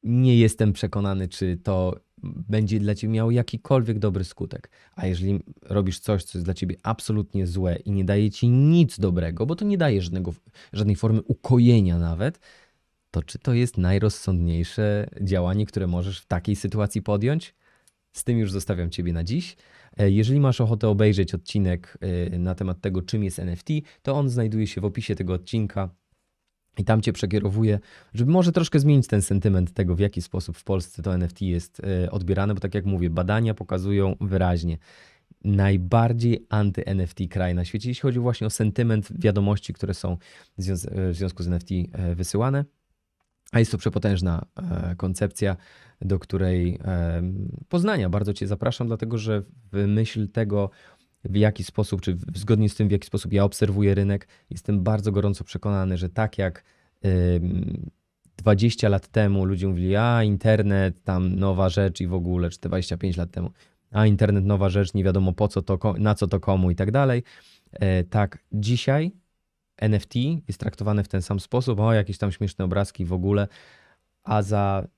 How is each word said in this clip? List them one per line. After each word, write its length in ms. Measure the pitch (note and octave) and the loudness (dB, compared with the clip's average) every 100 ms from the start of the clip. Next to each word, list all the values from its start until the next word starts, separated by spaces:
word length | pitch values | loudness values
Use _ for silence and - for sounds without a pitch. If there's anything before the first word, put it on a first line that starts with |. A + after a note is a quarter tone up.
nie 360 | A2 B2 B2+ A#2+ | 0 2 6 8
jestem 340 | A2+ - G#2+ | 6 4 0
przekonany, 560 | F#2+ G2+ G#2 G2+ F#2+ F#2 | 2 -2 -2 -2 -2 -6
czy 280 | - F#2+ F2 | -4 -4 -4
to 440 | G2 F#2+ F#2 - _ _ | -2 -2 -2 -4 _ _
będzie 560 | F#2 - G#2+ G#2+ G#2 G#2+ | -14 -12 -4 -2 0 0
dla 140 | G2+ | -2
ciebie 180 | G#2 G#2+ | -2 -2
miało 180 | A2 A2+ | 0 0
jakikolwiek 680 | A#2+ A#2 A#2 - C3+ A2+ G#2+ | 0 -2 -6 0 0 2 0
dobry 260 | G#2 F#2+ | 0 -2
skutek. 460 | F#2 - E2 - - _ _ - | -4 -8 -10 -10 -16 _ _ -8
A 100 | F#2 | -4
jeżeli 340 | F2 F#2+ G2 - - | -2 -2 -2 -6 -20
robisz 360 | - G2 F#2+ F2+ | -4 -2 0 -4
coś, 260 | - G2+ | -2 -2
co 140 | - F#2 | -2 -8
jest 80 | F2 | -6
dla 80 | |
ciebie 220 | F2+ F#2 - | -4 -4 -6
absolutnie 640 | - A2+ - G#2+ G2+ G2+ F#2 | -6 -6 -2 -4 -2 -4 -2
złe 300 | F2+ F2+ E2+ | -2 -2 -2
i 140 | - | -2
nie 140 | G2 | -2
daje 260 | F#2 G2+ G#2+ | 2 2 2
ci 180 | - A#2+ | 2 2
nic 520 | B2 C#3+ E3+ C#3+ - | 4 6 6 4 2
dobrego, 460 | G2 F2 E2 E2+ A2+ | 0 0 -2 -4 -4
bo 100 | E3+ | -2
to 80 | |
nie 140 | G#3 G3+ | -2 0
daje 240 | D#3 G2+ | 2 0
żadnego, 320 | F2 F#2 F2 E2 _ _ - | -2 -4 -6 -8 _ _ -12
żadnej 240 | G2 G#2 G2 | -2 0 2
formy 260 | A2+ A2 | 2 0
ukojenia 760 | - - - B2+ A#2+ A#2 F#2 E2+ | 0 -6 2 6 6 6 4 2
nawet, 420 | E2+ E2 A#2 E3+ - - _ _ _ _ _ | 0 -2 -4 -6 -18 -20 _ _ _ _ _
to 80 | F#2+ | -6
czy 160 | D#2 - | -6 -6
to 160 | - | 0
jest 240 | A#2+ B2 - | 2 2 0
najrozsądniejsze 1300 | F2+ G2 G#2+ - - F#2 E2+ E2 E2+ - G#2+ G#2 G#2 - | 2 4 2 -2 -2 0 2 0 -2 -2 0 0 -4 -6
działanie, 460 | F#2+ F#2+ F2+ G2 G#2 | -2 0 0 0 -2
które 200 | - F#2 | -2 -2
możesz 340 | F2 F#2 F#2+ | -2 -4 -8
w 60 | _ | _
takiej 300 | F2+ F2 G2+ | -4 -2 -2
sytuacji 460 | G2+ G#2+ G2+ G#2+ | -2 -2 -2 -4
podjąć? 520 | F#2+ G#2 A2+ D#3 - _ _ _ _ _ _ | -2 -2 0 -2 -4 _ _ _ _ _ _
Z 120 | - | -10
tym 140 | - A#2 | -2 0
już 140 | G#2+ | 0
zostawiam 380 | F#2+ - F2+ E2+ | -4 -4 -4 -4
ciebie 220 | E2 F2 | -4 -4
na 120 | E2 | -2
dziś. 320 | E2+ B2+ E3+ - _ - _ - | -2 -4 -6 -14 _ -20 _ 0
E, 140 | G2+ | 2
jeżeli 300 | G2 A2 C#3 | 4 4 4
masz 200 | C#3 B2 | 4 2
ochotę 280 | A2+ A2+ A2 | 0 2 2
obejrzeć 460 | G#2 G#2+ G2 F#2 | 4 4 4 0
odcinek, 640 | F2+ - G#2+ F#2+ F2 - - F#2 F2+ F2 | -4 -4 -2 0 -2 -6 -10 -6 -2 -2
e, 60 | F2 | -2
na 160 | F2+ | -2
temat 260 | F2+ F#2+ F2+ | -2 -4 -4
tego, 220 | G2 F#2 | -4 -4
czym 220 | F2 A2 | -4 -2
jest 140 | G2 - | -2 -4
N 100 | F2+ | -6
F 140 | E2+ | -8
T, 120 | - D3+ - _ | -4 -6 -6 _
to 120 | - | -4
on 140 | C#3+ C#3 | 0 0
znajduje 380 | B2 A2 A2 G#2 | 0 0 0 -2
się 140 | - | -2
w 40 | |
opisie 300 | G2+ G2 A2 | -4 -4 -6
tego 200 | G2+ F#2 | -4 -2
odcinka 540 | F2+ F2+ A2+ G#2 - F#2+ F2+ _ _ _ _ _ _ _ - | -4 -4 -4 -4 -4 -6 -8 _ _ _ _ _ _ _ -6
i 60 | |
tam 180 | F#2+ A2 | 2 2
cię 100 | G#2+ | 2
przekierowuję, 680 | F#2+ G2 G#2 G2+ G2+ A2 G#2 - - _ | -2 -2 0 0 2 2 2 -2 -20 _
żeby 180 | G#2+ A#2+ | -2 2
może 200 | F3 F3 | 4 4
troszkę 260 | E3+ E3+ D#3+ | 2 2 4
zmienić 280 | C#3+ C#3+ A#2+ | 6 6 6
ten 160 | G#2 | 2
sentyment 520 | F#2 G2 G#2 F#2+ F2+ | 2 2 2 2 0
tego, 200 | - F2+ | 0 0
w 40 | F2+ | 2
jaki 240 | G2+ - | 0 0
sposób 340 | F2 F#2 F2 E2+ | -6 -6 -6 -10
w 80 | |
Polsce 380 | - G2 F2 - | -4 -4 -4 -8
to 120 | F2 | -4
N 80 | F2+ | -2
F 100 | F2 | -2
T 120 | F2+ | -4
jest, 380 | F#2+ F2 - - - F#2 | -2 -2 -4 -12 -4 -2
e, 60 | F2+ | -2
odbierane, 440 | G2+ F2+ F#2+ G2+ | -4 -2 -2 0
bo 60 | G2+ | -2
tak 140 | G2 | -2
jak 100 | G2+ | -4
mówię, 260 | F#2+ F#2+ F2 | -2 0 0
badania 440 | E2 F2+ G#2+ A2+ | 0 0 0 0
pokazują 600 | F2+ F2+ F#2 F#2+ G2+ G2 F#2 | -2 -4 -4 0 0 0 -2
wyraźnie, 580 | G2+ F#2 F#2 F2 E2+ D#2+ _ - - _ _ _ | -2 0 2 2 -2 -6 _ -20 -20 _ _ _
najbardziej 1040 | - G2+ G2 G2 F2+ A#2 A#2 A#2 A#2 A#2 - | 0 2 4 2 2 2 2 2 0 0 -2
anty-N 520 | G#2+ G#2 F#2 - G2 | 0 0 -2 -2 -2
F 140 | F2+ | -2
T 120 | - F2+ | -4 -6
kraj 280 | G2 F2+ | -2 0
na 100 | F2 | 0
świecie, 240 | F2 G#2+ A#2 | -2 -4 -6
jeśli 140 | B2+ | -2
chodzi 160 | C#3+ B2 | -2 0
właśnie 280 | B2 A2+ A2 | -2 -2 -4
o 40 | |
sentyment 580 | - G#2+ G2 A#2 A2 G#2 - | 0 0 2 2 2 -2 0
wiadomości, 540 | G#2+ G2+ G2+ G2+ - | 2 4 2 0 -2
które 220 | F2+ G2 | -8 -6
są 220 | F#2 F2+ F2 - - _ - | -4 -4 -6 -8 -20 _ -8
w 40 | |
związ-, 240 | F#2+ F#2 F2+ | -4 -4 -4
e, 240 | - F#2 | -4 -2
w 60 | E2+ | -2
związku 260 | F#2 - | -4 -4
z 40 | F2 | -4
N 80 | |
F 100 | F2 | -4
T, 100 | F2 F#2 F2 | -2 -4 -4
e, 220 | - F2+ | -4 -4
wysyłane. 500 | E2+ F2+ G2 B2 C#3 C#3+ _ _ _ _ _ _ _ - | -4 -2 -2 0 -2 -4 _ _ _ _ _ _ _ -2
A 40 | A#2 | 2
jest 140 | A2+ | 2
to 60 | G2 | 0
przepotężna, 680 | - F#2 G#2 F#2+ F2+ E2 - - | -2 -2 0 0 0 -2 -4 -10
e, 380 | F#3 F2 F2 F2 | -6 -4 -6 -4
koncepcja, 600 | F#2 F#2 G#2 - G2+ F2+ - - - _ | -4 -2 -4 -2 -4 -4 -10 -20 -20 _
do 180 | F#2+ F#2+ | -4 -4
której, 600 | - F#2+ F#2 F2+ F2 F2 | -2 -2 0 2 0 -2
em, 640 | F#2+ F2+ E2+ E2+ F2 G2 F#2 - - | -4 -2 -2 -2 -4 -6 -8 -10 -4
poznania 400 | F3 F#3 G3 F#2 | -2 0 0 0
bardzo 260 | G2 G2+ | 0 -2
cię 120 | G2+ G2 | -4 -4
zapraszam, 400 | G2+ B2 A#2+ A#2+ | -2 -4 -2 -4
dlatego 320 | A2+ A2+ A#2 | -4 -4 -4
że 240 | G#2+ G#2+ G2 - G2+ | -2 -4 -4 -16 -8
w 140 | G2 G2+ | -2 0
myśl 420 | G#2 A2 - G2+ | 2 0 -2 -4
tego, 420 | - G#2+ G2+ G2 _ - _ _ _ | -2 -2 -2 -4 _ -20 _ _ _
w 120 | - G2 | 0 4
jaki 280 | G#2+ G#2 | 4 2
sposób, 360 | F#2+ - G#2 G2 | -6 -4 -2 -2
czy 140 | F2+ | -2
w, 240 | F2 - F2 | -4 -6 -10
zgodnie 300 | G#2 A2 G#2+ | 2 4 4
z 60 | |
tym, 140 | - G#2+ | 2 0
w 20 | |
jaki 160 | G2 - | 0 -2
sposób 260 | G#2+ - | -8 -2
ja 120 | G2 | 2
obserwuję 500 | G2+ - G#2 G2 G2+ | 2 2 0 2 2
rynek, 340 | G2 G2 G2+ - _ _ | 4 2 0 -6 _ _
jestem 320 | F2 - G#2 | -14 -2 0
bardzo 300 | F#2 G#2+ G#2 | 2 0 0
gorąco 320 | G2+ G2+ F#2+ | 0 0 -2
przekonany, 520 | F2+ F2 G#2+ G2+ F#2+ F2+ | -6 -6 -2 0 0 -2
że 120 | F2+ | -4
tak 300 | F2+ A2 - | -2 -4 -2
jak, 260 | F#2+ F2 _ _ _ _ | -4 -4 _ _ _ _
em, 880 | G2 F#2 F2 F2 F2 F#2 - - - _ _ _ _ - | 0 2 4 2 0 -2 -4 -6 -10 _ _ _ _ -2
dwadzieścia 520 | G2 G2+ A#2 - A2 | 2 4 4 2 2
lat 200 | G2 - | 0 0
temu 360 | - G#2 G2 | 0 2 2
ludzie 240 | F#2+ F#2+ F#2+ | 0 0 0
mówili: 280 | F2 F2+ G2+ | 0 0 2
"A, 260 | A#2 A#2+ | 2 2
internet, 840 | G#2+ G2+ A2+ A2 G#2 G2 F#2+ F2 | 2 2 4 4 4 2 2 -2
tam 300 | - F#2 F#2 | -2 0 0
nowa 340 | F#2+ G2 F#2 F#2+ | 0 0 2 2
rzecz 320 | F2+ G2 E2+ | 2 0 0
i 60 | F#2 | -4
w 80 | |
ogóle", 360 | F#2 F2 F2+ F2 | -2 0 0 -2
czy 100 | - | -4
dwadzieścia 360 | - F#2 F2+ E2+ | -6 -4 -4 -4
pięć 200 | F#2+ F2 | -4 -4
lat 140 | F2 | -4
temu: 200 | - F2+ - _ _ _ | -6 -8 -10 _ _ _
"A, 160 | G#2+ G#2+ | 2 4
internet, 380 | G2+ G#2+ G2+ | 4 4 2
nowa 240 | F#2+ G2+ G2 | 2 2 2
rzecz, 260 | G2 F#2+ | 2 0
nie 100 | G2+ | 0
wiadomo 280 | F#2+ F#2+ F#2+ | 2 2 0
po 160 | F2 G#2 | 0 0
co 140 | - | -2
to, 160 | F2+ F#2+ | -2 -2
ko-, 160 | A2 F#2+ | -2 0
na 160 | G#2+ | 0
co 120 | G#2+ G2 | 0 0
to 140 | F#2+ | -2
komu" 300 | - F#2+ F2+ | 0 2 2
i 40 | |
tak 160 | F2 F#2+ | 2 0
dalej. 320 | B2+ C#3 B2 B2 - _ _ _ | 2 2 0 -4 -18 _ _ _
E, 320 | - G2 F#2 | -4 0 0
tak, 400 | F2+ A2 G2+ - _ | 0 0 0 -4 _
dzisiaj 720 | G#2+ G#2 A#2+ - C#3 E3 - _ _ _ _ _ _ | -4 0 0 0 0 -2 -6 _ _ _ _ _ _
N 180 | G#2+ | 2
F 120 | G#2+ - | 2 0
T 120 | A#2+ C3 E3 - | -2 -2 -4 -6
jest 120 | G#2 | -6
traktowane 440 | G#2 - G#2 G#2 | -6 -4 -2 0
w 40 | G2 | 0
ten 140 | F#2+ | -4
sam 180 | F2+ G2 | -2 -4
sposób, 400 | - A#2+ B2 G#2+ | -2 -2 -2 0
o, 120 | A2 | 2
jakieś 260 | A2+ G2 F#2+ | 2 0 -2
tam 140 | G#2 | -4
śmieszne 320 | F2 G2+ - | -2 -6 -4
obrazki 400 | F#2 F#2 G2 - | -2 0 -2 -4
w 80 | F2 | -4
ogóle, 360 | F#2 F#2 G2+ G2+ - - _ _ _ _ _ | -2 0 0 0 -6 -20 _ _ _ _ _
a 180 | - G#2+ | -2 -2
za 460 | G2+ G#2 G2+ G2 F#2+ | 0 0 0 -2 -6